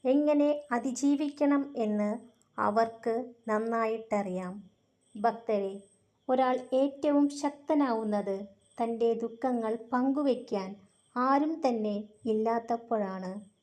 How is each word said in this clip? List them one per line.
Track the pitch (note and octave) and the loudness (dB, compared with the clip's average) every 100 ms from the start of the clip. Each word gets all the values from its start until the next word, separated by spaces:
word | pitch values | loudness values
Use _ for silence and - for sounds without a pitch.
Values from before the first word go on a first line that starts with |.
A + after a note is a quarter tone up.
എങ്ങനെ | B3+ C#4 D4 D4 D4 D4 - | 2 2 4 4 4 0 -2
അതിജീവിക്കണം | A#3+ C4 B3+ C#4 C#4+ D4 C#4+ C#4+ C#4+ C#4 C#4 | -4 -2 0 2 2 -2 0 2 2 0 -4
എന്ന് | G#3+ G#3 G#3 A#3+ - _ _ - | -2 0 -2 -4 -10 _ _ -2
അവർക്ക് | G#3 G#3 A3+ A3+ A#3 A3+ B3+ - - | 0 2 0 -2 -4 -4 -6 -12 -2
നന്നായിട്ടറിയാം. | G#3+ A3+ A3+ A3+ A3+ - G#3 G3 F#3 F#3 G3+ - _ _ _ _ G#3+ | -2 0 0 0 -2 -2 -2 0 -6 -6 -10 -16 _ _ _ _ -2
ഭക്തരെ, | A3+ A3 - G#3 G3 G3+ - _ _ _ - | -2 0 -2 -2 -2 -8 -18 _ _ _ -2
ഒരാൾ | B3+ B3+ B3+ B3+ | 2 2 0 0
ഏറ്റവും | C4 C#4 C#4 D4 C#4+ C#4+ - | 0 0 0 2 4 4 0
ശക്തനാവുന്നത് | C#4+ C#4+ - D4+ C4+ A3 A3 G#3 G3 G3 G3+ _ _ - | -6 -6 0 2 2 0 0 -2 -2 -4 -8 _ _ -4
തൻ്റെ | A#3 A3+ A#3 A3+ | -4 2 0 2
ദുഃഖങ്ങൾ | A3+ A3+ C4 A#3+ A3 A3+ - | -4 -2 -2 0 -2 -4 -2
പങ്കുവയ്ക്കാൻ | B3 C4 C4+ C#4 B3 - G3+ F#3+ G3+ _ _ _ B3 | 0 2 2 2 0 -2 -4 -4 -12 _ _ _ -2
ആരും | B3+ C#4 D#4 D#4+ | 2 2 2 0
തന്നെ | C4 A#3 G#3+ G#3 G#3+ - A3+ | 0 0 -2 -4 -8 -8 -2
ഇല്ലാത്തപ്പോഴാണ്. | G#3+ A3 A#3 A3+ A#3 A#3 A3 G3 F#3+ F#3 G3+ G3+ _ | 0 2 0 -2 -6 -2 -2 -2 -6 -8 -10 -14 _